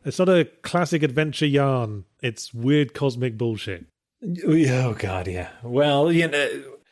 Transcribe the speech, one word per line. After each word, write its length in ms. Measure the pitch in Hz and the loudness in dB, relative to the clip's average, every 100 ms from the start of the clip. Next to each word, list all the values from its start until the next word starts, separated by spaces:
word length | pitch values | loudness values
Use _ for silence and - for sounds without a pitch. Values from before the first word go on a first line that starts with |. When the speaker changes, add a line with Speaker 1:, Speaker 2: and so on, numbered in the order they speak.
| 143 | -10
Speaker 1:
It's 140 | 156 | 0
not 100 | 185 | 4
a 160 | 180 151 _ | 4 2 _
classic 400 | - 175 170 160 | -4 -2 0 0
adventure 460 | 147 127 156 - 151 | 0 0 -2 0 2
yarn. 580 | 139 139 131 110 104 - _ | 2 2 0 -2 -8 -14 _
It's 320 | 123 107 - | -8 -8 -14
weird 400 | 117 127 147 135 | -4 2 2 2
cosmic 460 | - 139 120 127 110 | 0 -2 -2 -6 -2
bullshit. 460 | 117 107 - 90 - _ _ _ 202 175 - | -4 -4 -8 -12 -14 _ _ _ -8 -4 2
Speaker 2:
Oh, 60 | |
yeah, 320 | 160 139 127 127 | 4 4 2 0
oh, 60 | |
God, 340 | 107 98 92 90 | -2 -4 -4 -6
yeah. 220 | 90 87 - | -6 -10 -12
Well, 500 | 120 127 147 143 160 | -4 0 2 4 4
you 160 | 165 165 | 4 2
know, 360 | 143 135 143 135 - _ | 0 -2 -4 -12 -20 _